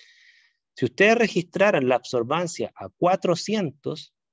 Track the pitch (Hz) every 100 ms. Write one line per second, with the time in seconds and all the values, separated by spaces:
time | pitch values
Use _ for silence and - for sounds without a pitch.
0 | _ _ _ _ _ _ _ - - -
1 | 202 233 220 175 170 180 202 175 127 123
2 | - 123 117 160 175 - 110 - 98 -
3 | 175 185 180 170 - 214 156 - 135 156
4 | - _ _